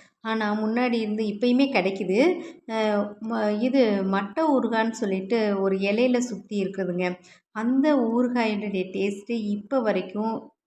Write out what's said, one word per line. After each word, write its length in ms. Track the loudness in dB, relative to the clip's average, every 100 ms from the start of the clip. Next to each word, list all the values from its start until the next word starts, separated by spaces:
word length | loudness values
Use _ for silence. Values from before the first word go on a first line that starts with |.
| -20 _
ஆனா, 420 | -6 -2 -2 -2
முன்னாடி 300 | -2 0 0
இருந்து 320 | 0 -2 -2
இப்பயுமே 420 | -2 0 2 4 4
கிடைக்குது. 760 | 2 0 -2 0 4 4 2 -6 -16 -8
அ, 260 | -2 0 0 -2 -6
ம-, 400 | -6 -2 -2 0
இது 420 | 2 4 4 2
மட்டை 420 | 0 0 -2 0
ஊறுகான்னு 460 | 2 2 2 0 0
சொல்லிட்டு 680 | -2 -2 -2 -2 0 0 0
ஒரு 160 | 0 0
இலையில 420 | 0 2 2 2
சுத்தி 440 | -2 -6 -6 -4
இருக்குதுங்க. 560 | -4 -4 -4 -2 -2 -4 -12 -20 _
அந்த 460 | -6 0 2 4 4
ஊறுகாயினுடைய 880 | 2 2 0 2 0 0 -2 -2 -4
டேஸ்ட்டு 400 | -2 -2 -4 -6
இப்ப 500 | -6 -4 -4 -2 0
வரைக்கும் 720 | 2 0 -2 -4 -4 -4 -8 _